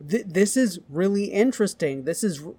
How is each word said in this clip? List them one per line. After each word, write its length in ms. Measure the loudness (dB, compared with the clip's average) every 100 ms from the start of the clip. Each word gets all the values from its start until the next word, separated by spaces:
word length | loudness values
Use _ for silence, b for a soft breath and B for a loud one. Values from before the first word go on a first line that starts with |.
| -4
th-, 160 | -4 0
this 320 | 2 2 4
is 220 | 2 0 -8
really 360 | -2 0 0 0
interesting. 800 | 2 2 2 0 0 -2 -2 -4
This 180 | -2
is 200 | -2 -2
r-, 100 | -10